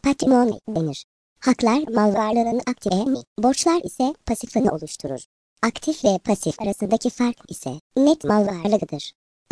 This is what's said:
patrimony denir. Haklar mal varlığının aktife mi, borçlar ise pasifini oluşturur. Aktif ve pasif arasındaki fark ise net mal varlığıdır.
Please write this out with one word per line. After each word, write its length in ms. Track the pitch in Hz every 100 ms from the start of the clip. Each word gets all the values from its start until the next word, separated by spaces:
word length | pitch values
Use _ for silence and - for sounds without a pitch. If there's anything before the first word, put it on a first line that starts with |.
patrimony 500 | 277 277 262 254 247 208 -
denir. 360 | 196 160 139 - _ _ _
Haklar 480 | 262 247 226 254 302
mal 260 | 226 208
varlığının 460 | 208 214 233 233 233 247
aktife 380 | 247 202 185
mi, 140 | 254 254 - -
borçlar 440 | 233 269 349 339
ise 300 | - - 262 311 -
pasifini 440 | 226 - 226 262
oluşturur. 500 | 160 156 - 139 127 - _ _ _
Aktif 420 | 226 - - 311
ve 140 | 233 190
pasif 440 | - 202 226 -
arasındaki 480 | 208 202 202 226 247
fark 280 | - 240 - -
ise 220 | - - 143 - 262
net 280 | 285 311
mal 220 | - 214 202
varlığıdır. 680 | 180 202 208 - 147 - - _ _ _